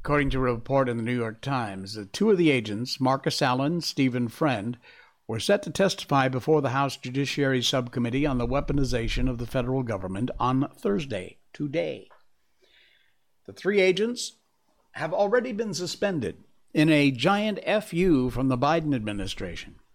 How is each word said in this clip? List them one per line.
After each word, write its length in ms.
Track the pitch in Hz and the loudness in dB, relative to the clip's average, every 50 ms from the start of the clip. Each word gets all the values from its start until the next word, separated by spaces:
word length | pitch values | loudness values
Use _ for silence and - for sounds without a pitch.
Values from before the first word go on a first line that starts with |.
| - | 0
According 260 | - 147 147 143 135 | 0 0 2 2 2
to 60 | 127 | 0
a 40 | 131 | 0
report 460 | 131 123 120 113 110 - 135 139 135 | 0 0 0 -2 -2 0 2 2 2
in 100 | 123 120 | 2 0
the 60 | 117 110 | -2 -2
New 140 | 117 123 | -2 -2
York 240 | 123 117 113 107 - | -2 -2 -4 -6 -8
Times, 540 | - 139 139 127 117 104 98 98 95 98 107 | -6 -4 -2 -2 -4 -4 -6 -10 -10 -10 -10
the 100 | 107 101 | -12 -12
two 240 | - - - 196 226 | -10 -2 2 4 4
of 80 | 208 | 6
the 140 | 175 175 151 | 6 6 4
agents, 480 | 139 123 110 101 104 107 123 - - - | 4 4 0 -2 -4 -4 -4 -6 -4 0
Marcus 420 | 131 127 135 135 - 156 - - | 2 2 2 2 0 -2 0 0
Allen, 400 | 151 127 127 127 139 147 175 175 | 0 0 2 0 0 0 -2 -2
Stephen 460 | 156 - - - 135 131 120 127 123 | -4 -4 0 2 0 2 2 0 -2
Friend, 500 | 117 - - 165 147 127 104 98 117 123 - _ - - - - _ _ _ _ | -4 -2 -2 0 0 0 0 -4 -6 -8 -8 _ -20 -20 -20 -20 _ _ _ _
were 120 | - 110 113 | -8 -6 -4
set 240 | - - 202 202 202 | 2 2 2 2 0
to 80 | 185 | -6
testify 560 | 143 - 196 190 - - - - 143 139 131 | 0 2 2 2 2 -2 -2 0 2 2 2
before 340 | 131 127 131 - - 160 151 | 2 0 -2 2 2 2 4
the 80 | 135 127 | 4 0
House 280 | 123 135 139 135 - | 0 0 -2 -2 -4
Judiciary 640 | - - 127 123 139 139 127 - - 143 135 131 127 117 | -8 -10 -6 -2 -2 -2 -2 0 0 0 2 2 2 0
Subcommittee 640 | - - 131 123 123 - 135 120 123 120 135 147 | 0 0 0 -2 -2 -2 -2 -2 0 0 0 0
on 100 | 147 135 | 0 0
the 100 | 123 123 | 0 0
Weaponization 800 | 120 127 143 147 - 139 143 135 123 127 120 117 113 - - 123 | 0 0 -2 -2 0 0 0 2 2 0 -2 0 0 0 0 0
of 120 | 131 123 117 | 0 0 -2
the 80 | 123 | -6
Federal 340 | 113 - 131 120 127 131 135 | -4 -2 -2 -2 0 -2 -2
Government 480 | 127 113 110 95 95 92 95 98 120 127 - - | -2 -4 -4 -4 -4 -6 -4 -4 -4 -4 -2 0
on 300 | 120 123 127 131 143 - - | 0 2 2 2 0 -2 -6
Thursday, 600 | - - - 202 190 147 139 113 92 92 - - _ _ _ - | -6 -2 -2 -2 -2 -2 -4 -8 -8 -8 -10 -16 _ _ _ -10
today. 540 | - 147 147 135 160 170 156 - - - _ - _ _ _ _ _ _ _ _ _ _ _ _ _ _ _ _ _ _ _ _ _ _ _ _ _ _ | -8 -8 -4 -4 -4 -4 -4 -6 -10 -14 _ -20 _ _ _ _ _ _ _ _ _ _ _ _ _ _ _ _ _ _ _ _ _ _ _ _ _ _
The 60 | - 98 | -20 -18
three 280 | - - 185 208 202 | -6 -4 0 2 4
agents 520 | 185 185 185 175 214 233 240 240 - - _ _ _ _ _ _ _ _ _ _ _ _ | 4 4 4 2 0 -2 -2 -6 -8 -10 _ _ _ _ _ _ _ _ _ _ _ _
have 200 | _ - 151 165 | _ -6 -4 -4
already 420 | 175 190 202 196 220 254 233 254 226 | 0 0 2 4 4 2 2 0 -4
been 200 | 196 233 208 175 | -4 -4 -4 -4
suspended 680 | 143 180 165 - - 208 202 185 156 110 87 73 - - _ _ _ _ _ - | -4 -6 -6 -4 -2 -2 0 0 -2 -2 -4 -6 -8 -20 _ _ _ _ _ 2
in 160 | 151 156 160 | 2 4 6
a 180 | 156 147 143 139 | 6 6 4 4
giant 480 | 131 117 120 180 202 208 214 220 202 - - | 2 2 2 2 2 2 0 -2 -4 -4 -2
F 280 | - 196 214 208 - | 0 0 0 0 -2
U 380 | - 165 185 185 160 131 127 127 | -2 2 4 4 4 4 2 0
from 200 | 117 123 135 135 | 0 0 0 0
the 80 | 131 | 2
Biden 360 | 120 139 143 160 170 160 151 143 | 2 2 2 2 2 0 0 -2
administration. 840 | 123 107 107 104 101 98 101 - - 101 90 82 - - - - - _ _ | -2 -2 -4 -4 -4 -6 -6 -6 -6 -8 -8 -8 -12 -14 -16 -20 -20 _ _